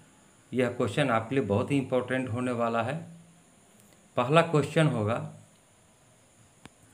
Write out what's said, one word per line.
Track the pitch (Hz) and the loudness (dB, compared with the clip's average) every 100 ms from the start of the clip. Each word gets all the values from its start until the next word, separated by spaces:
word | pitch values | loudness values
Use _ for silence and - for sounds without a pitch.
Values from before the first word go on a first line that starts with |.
| - _ _ _ _ | -20 _ _ _ _
यह | 120 120 | -2 0
question | - 117 151 135 | 0 -2 0 2
आपके | 113 110 135 | 0 0 -2
लिए | 104 | 2
बहुत | 101 127 | 2 2
ही | 139 | 0
important | 117 127 113 131 127 | 0 -2 0 -4 -4
होने | 120 127 | -4 -4
वाला | 117 117 117 | -2 0 0
है। | 117 165 - - - _ _ _ _ - - - _ - | -2 -6 -10 -18 -20 _ _ _ _ -20 -20 -20 _ -2
पहला | 123 165 | 2 4
question | 165 151 - 165 147 | 4 2 2 2 2
होगा, | 120 104 123 - - - _ _ _ _ _ _ _ _ _ _ _ - _ _ | 2 -2 -2 -6 -14 -20 _ _ _ _ _ _ _ _ _ _ _ -20 _ _